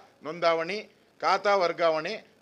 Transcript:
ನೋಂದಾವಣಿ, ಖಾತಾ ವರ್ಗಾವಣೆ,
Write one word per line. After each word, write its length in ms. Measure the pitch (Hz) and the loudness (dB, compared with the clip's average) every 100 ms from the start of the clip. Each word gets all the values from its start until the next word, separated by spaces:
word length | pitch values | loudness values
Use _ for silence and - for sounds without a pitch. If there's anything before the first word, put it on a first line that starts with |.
| - _ | -10 _
ನೋಂದಾವಣಿ, 680 | 139 170 170 165 165 208 - _ _ _ | -12 -2 0 0 -2 -8 -12 _ _ _
ಖಾತಾ 360 | 156 190 202 202 | 0 2 2 2
ವರ್ಗಾವಣೆ, 680 | 170 160 170 156 160 214 - _ | 2 2 0 0 -4 -8 -14 _